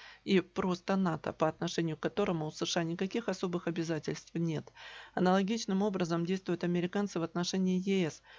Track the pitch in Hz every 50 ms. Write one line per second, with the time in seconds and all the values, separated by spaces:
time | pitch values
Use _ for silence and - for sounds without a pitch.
0 | - - - - - - 196 180 170 - - - 196 185 180 175 - - 196 190
1 | 190 175 160 - - - - - 160 160 160 - 170 175 - - 170 160 156 -
2 | - 160 - - 208 202 180 160 151 156 - - 170 165 - 180 170 165 170 -
3 | 196 190 - 233 226 - 185 - - 180 175 175 - 175 170 175 165 160 165 156
4 | - - 151 - - - - 165 170 165 156 147 - - - - - - - -
5 | - - - 185 180 185 185 196 196 185 233 226 - - 190 190 202 214 190 185
6 | 180 160 170 170 170 165 190 185 - - 175 175 - 175 175 175 170 175 - 202
7 | 202 202 - 175 160 165 - 175 175 - - 190 185 185 185 185 185 196 190 190
8 | 175 151 - - _ - -